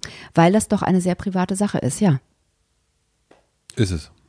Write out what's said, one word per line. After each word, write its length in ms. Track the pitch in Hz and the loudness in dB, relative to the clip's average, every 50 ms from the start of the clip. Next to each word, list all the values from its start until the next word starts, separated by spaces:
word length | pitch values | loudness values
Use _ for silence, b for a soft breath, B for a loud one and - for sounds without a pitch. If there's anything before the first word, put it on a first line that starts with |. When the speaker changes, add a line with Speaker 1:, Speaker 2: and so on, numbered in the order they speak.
| B B B B B B B | B B B B B B B
Speaker 1:
weil 180 | 165 165 175 196 | 4 4 4 4
das 160 | 220 - - | 2 0 0
doch 140 | 208 190 - | -2 -2 0
eine 180 | - 185 185 | 2 0 2
sehr 140 | 175 185 175 | 2 0 -4
private 420 | - - 202 185 185 180 - 196 | -4 -4 -6 -2 -2 -2 -2 -2
Sache 220 | 190 208 202 - - | -2 -2 -2 -2 -2
ist, 220 | - 123 - - | -4 -4 -2 2
ja. 200 | 208 185 139 131 _ _ _ _ _ _ _ _ _ _ _ _ _ _ _ _ _ _ _ _ _ _ - _ _ _ _ _ _ _ - | 2 2 2 2 _ _ _ _ _ _ _ _ _ _ _ _ _ _ _ _ _ _ _ _ _ _ -20 _ _ _ _ _ _ _ -4
Speaker 2:
Ist 140 | - 113 90 | -2 -2 -2
es. 200 | 92 78 - - _ _ _ | -2 -6 -8 -10 _ _ _